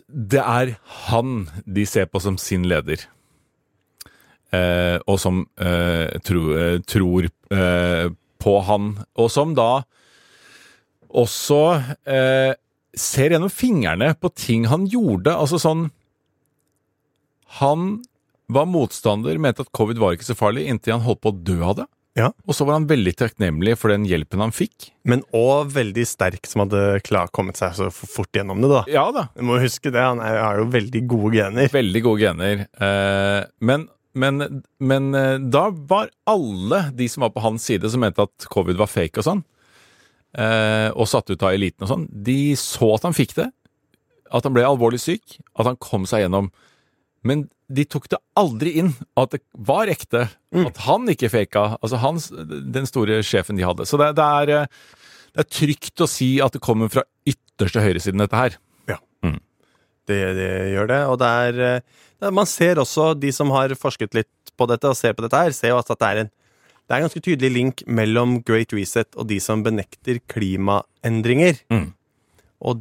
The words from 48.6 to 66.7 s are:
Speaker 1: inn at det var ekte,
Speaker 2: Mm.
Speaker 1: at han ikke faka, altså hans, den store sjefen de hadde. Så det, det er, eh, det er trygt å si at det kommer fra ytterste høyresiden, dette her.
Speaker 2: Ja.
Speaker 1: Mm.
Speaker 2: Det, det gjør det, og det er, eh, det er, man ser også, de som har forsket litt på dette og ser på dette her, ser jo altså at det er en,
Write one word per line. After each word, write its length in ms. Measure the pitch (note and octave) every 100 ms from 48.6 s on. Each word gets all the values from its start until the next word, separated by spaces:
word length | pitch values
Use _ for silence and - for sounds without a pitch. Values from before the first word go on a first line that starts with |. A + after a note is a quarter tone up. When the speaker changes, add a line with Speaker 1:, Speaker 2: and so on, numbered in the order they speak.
| D#3 D#3+
Speaker 1:
inn 80 | F3+ C3 - -
at 100 | B2+
det 120 | C#3+ _
var 320 | - G#2 D#3+ G#3+
ekte, 400 | D3+ - A#2 A#2 - _
Speaker 2:
Mm. 140 | F3 D#3+
Speaker 1:
at 120 | -
han 260 | - F#3+ B3
ikke 220 | D3 A#2
faka, 460 | A#2 G2 G#2 G#2 A2+
altså 200 | A2+ B2
hans, 220 | C3 E3 -
den 560 | - D#2 C#2+ C3+ B2 C3+
store 320 | C3 G#2+ A2
sjefen 320 | G#2+ G#2 F2
de 80 | G2+
hadde. 220 | F2+ F2 -
Så 80 | D3
det, 80 | D3 D3+
det 80 |
er, 260 | D3+ D3 D3
eh, 160 | D3 C#3+ - - _ - - - -
det 80 |
er 20 | D#3
trygt 560 | - D3+ D3 - -
å 60 | E3
si 300 | - C3 C3+
at 100 | C3+
det 100 | C3+
kommer 280 | - A2 A2+
fra 140 | C3 - _
ytterste 560 | - - _ - G2 A#2
høyresiden, 340 | G#2 F2 G2+ F#2+
dette 160 | G#2
her. 220 | A2 B2 - _ _ -
Speaker 2:
Ja. 80 | - _ -
Speaker 1:
Mm. 140 | E2+ D2+ _ _ _ _ _ _ -
Speaker 2:
Det, 100 | G2+ F#2+
det 140 | F#2+ F#2 F#2 F#2+
gjør 140 | G2 A2
det, 80 | C3+
og 160 | C#3 B2+
det 80 | B2
er, 300 | A#2 A#2+ A#2+ B2
eh, 120 | B2 - _ _ -
det 40 | G3+
er, 80 |
man 160 | F#3+ G3+
ser 300 | - E3+ E3
også, 300 | B2+ - D#3+
de 160 | D#3 C#3
som 220 | C3 C#3+
har 220 | C3+ C3+ C3
forsket 340 | C#3 - G#2+
litt 360 | A2+ - _ - -
på 80 | A#2+
dette 240 | A#2+ C#3
og 60 | B2+
ser 160 | A#2+
på 80 | G#2
dette 160 | A#2 C#3
her, 160 | F3
ser 160 | C3+ A#2
jo 80 | B2
altså 160 | -
at 80 | A#2
det 80 | A2
er 120 | G#2
en, 80 | A2 _ _ _ _